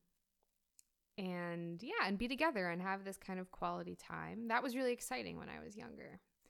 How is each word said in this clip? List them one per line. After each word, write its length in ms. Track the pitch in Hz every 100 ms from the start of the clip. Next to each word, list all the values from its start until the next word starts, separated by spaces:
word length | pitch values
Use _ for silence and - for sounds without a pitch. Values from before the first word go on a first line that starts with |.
| _ _ _ _ _ _ _ - - _ _ -
and, 640 | 185 180 175 170 170 170
yeah, 240 | 240 453 240
and 120 | 196
be 80 | 240
together 400 | 262 311 247 180
and 140 | 170
have 220 | 190 196
this 120 | 196 190
kind 220 | - 185
of 120 | 185
quality 440 | - 175 175 175 180
time. 520 | - 165 160 190 233
That 140 | 226
was 120 | 277
really 180 | 240 254
exciting 460 | 233 - 254 202 165
when 100 | 151
I 160 | 151
was 120 | 156 208
younger. 440 | - - - - - _ -